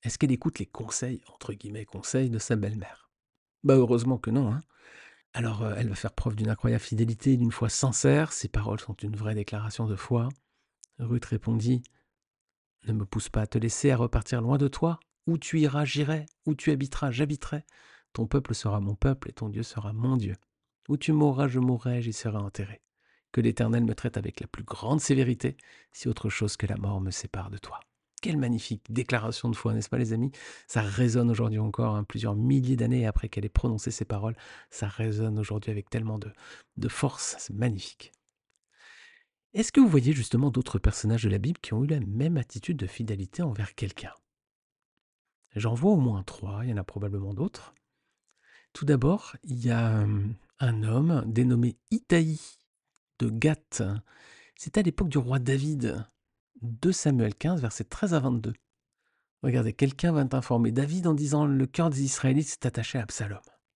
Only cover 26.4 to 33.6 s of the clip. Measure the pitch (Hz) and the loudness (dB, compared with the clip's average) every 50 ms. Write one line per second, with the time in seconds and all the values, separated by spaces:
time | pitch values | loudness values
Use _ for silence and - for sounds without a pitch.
26.4 | 110 101 - - 107 98 98 101 101 98 101 95 95 95 92 - - - - 101 | -2 -2 -2 -2 -4 -4 -4 -2 -4 -4 -2 -2 -4 -4 -6 -6 -8 -8 -8 -8
27.4 | 95 98 101 98 - - - - - _ _ _ _ _ _ - - - 165 147 | -8 -8 -10 -12 -12 -14 -14 -16 -16 _ _ _ _ _ _ -8 -4 -2 0 0
28.4 | 131 120 120 110 - - 113 101 - - 113 123 120 - 127 117 107 117 120 - | 2 0 0 -2 -2 -4 -8 -8 -8 -6 -4 -4 -2 0 0 -2 0 -2 -4 -2
29.4 | - 117 113 - - 113 110 110 107 - - 127 123 110 110 110 123 139 135 - | -2 -2 -2 0 0 0 0 -2 -2 -2 -2 0 0 0 0 0 0 -2 -4 -8
30.4 | - - - - - - - 117 107 101 98 117 127 120 113 123 120 120 113 104 | -16 -20 -20 -20 -12 -4 -2 -2 0 0 2 2 4 4 4 4 4 4 4 4
31.4 | 117 110 107 107 110 110 - - 120 110 107 104 104 - - 110 110 104 101 104 | 2 0 0 0 0 0 0 0 0 0 0 -2 -2 -4 -6 -4 -4 -2 0 2
32.4 | 117 127 135 135 123 127 135 117 117 117 127 127 117 110 - - - 113 - - | 2 4 4 4 4 2 2 2 2 2 2 2 2 2 2 0 0 -2 -4 -4
33.4 | 107 107 - - | -4 0 2 2